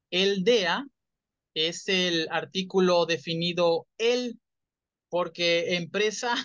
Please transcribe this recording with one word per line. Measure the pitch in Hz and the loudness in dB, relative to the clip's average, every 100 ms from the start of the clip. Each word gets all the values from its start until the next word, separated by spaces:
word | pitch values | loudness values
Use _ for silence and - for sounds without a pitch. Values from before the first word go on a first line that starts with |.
| - | -6
El | 180 196 202 | 0 0 2
dea | 185 240 175 190 277 _ _ _ _ _ _ | 2 2 2 -2 -6 _ _ _ _ _ _
es | 156 160 170 - | -4 -4 -4 -2
el | 185 180 170 160 | 0 0 0 -2
artículo | 165 160 190 190 190 185 175 170 | -4 -6 -6 -2 2 4 4 2
definido | 165 - 165 175 170 170 165 - - | -2 -4 -4 -2 2 2 2 -4 -2
el, | 226 247 247 226 _ _ _ _ _ _ - | 0 0 -2 -8 _ _ _ _ _ _ -6
porque | 175 175 170 175 170 170 180 | -4 -4 -2 0 2 0 -2
empresa | 165 196 214 208 240 254 | -2 -2 -2 -2 -4 -4